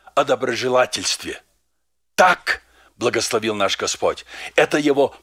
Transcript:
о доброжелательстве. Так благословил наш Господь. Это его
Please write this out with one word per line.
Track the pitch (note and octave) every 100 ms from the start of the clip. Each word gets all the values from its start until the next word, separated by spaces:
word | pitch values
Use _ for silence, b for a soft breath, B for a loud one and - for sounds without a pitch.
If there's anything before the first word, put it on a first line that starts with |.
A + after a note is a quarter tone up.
| b
о | -
доброжелательстве. | C#3+ B2+ B2 A2+ B2 B2+ B2 - F#2 - - - - _ _ _ _ _ _
Так | - F#3 F3 - - b b b _
благословил | A#2 A2+ - A2+ G#2+ G#2
наш | G2 -
Господь. | G2 - F#2+ - B B B -
Это | D#3 D#3
его | D3 C#3 C3 B